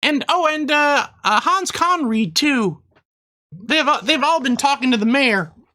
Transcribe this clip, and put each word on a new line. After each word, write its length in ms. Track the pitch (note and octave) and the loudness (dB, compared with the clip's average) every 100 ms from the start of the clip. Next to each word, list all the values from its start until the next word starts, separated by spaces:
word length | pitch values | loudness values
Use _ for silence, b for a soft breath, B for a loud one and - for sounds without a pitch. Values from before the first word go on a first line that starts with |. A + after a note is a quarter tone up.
And, 200 | D4 D4 - | 0 -2 0
oh, 180 | E4+ D#4+ | 0 0
and, 220 | D#4 D4 | -2 -2
uh, 380 | D4 D4 C#4+ - - | 0 2 0 -2 -6
uh, 180 | - G#3 | -2 0
Hans 300 | - F#4 F#4 | 2 0 -2
Conried, 640 | - E4+ F4+ C#4 A3 G#3+ D#3+ | -4 0 0 0 -2 -2 -2
too. 460 | D4 C4+ G#3+ D#3 _ _ _ _ _ _ _ | 0 0 0 -4 _ _ _ _ _ _ _
They've, 360 | D#3+ G#3+ D#4 C#4 | -20 -4 0 2
uh, 140 | D4 | 0
they've 220 | G3 D#4 | 0 0
all 160 | C#4+ E4 | 2 0
been 180 | C4 A#3+ | 0 0
talking 340 | C4+ C#4 B3+ | 0 0 0
to 60 | A#3+ | 0
the 80 | G#3+ | 2
mayor. 460 | B3+ C4+ G#3 D#3+ - _ | 2 2 0 -2 -10 _